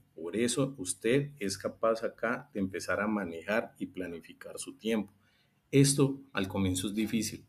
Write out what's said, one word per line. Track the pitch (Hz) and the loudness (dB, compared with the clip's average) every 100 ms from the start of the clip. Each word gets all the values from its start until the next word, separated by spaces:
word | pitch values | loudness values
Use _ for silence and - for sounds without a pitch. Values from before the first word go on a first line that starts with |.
| _ - | _ -12
Por | 82 98 | -6 0
eso | 120 120 139 - | 0 2 -2 -2
usted | 90 - 110 135 143 - | -8 -2 2 2 2 -4
es | 98 92 | -4 -4
capaz | 107 - 113 113 | -6 0 0 2
acá | 113 - 113 131 - | -2 -4 -2 -2 -6
de | 107 | -4
empezar | 95 90 - 90 | -2 -2 -2 0
a | 104 | 0
manejar | 107 90 82 80 107 - - | 0 -2 -6 -2 0 -2 -6
y | 95 | -10
planificar | 90 87 85 - 87 - 82 | -8 -8 -8 -14 -18 -14 -12
su | - 87 | -12 -8
tiempo. | 110 113 98 _ _ _ _ _ _ | -2 -2 -2 _ _ _ _ _ _
Esto | 135 139 - 139 135 - | 6 6 6 2 2 -6
al | - 98 | -2 -2
comienzo | 98 95 90 107 | 2 2 2 -2
es | |
difícil, | 104 107 113 107 - | -2 0 0 -2 -6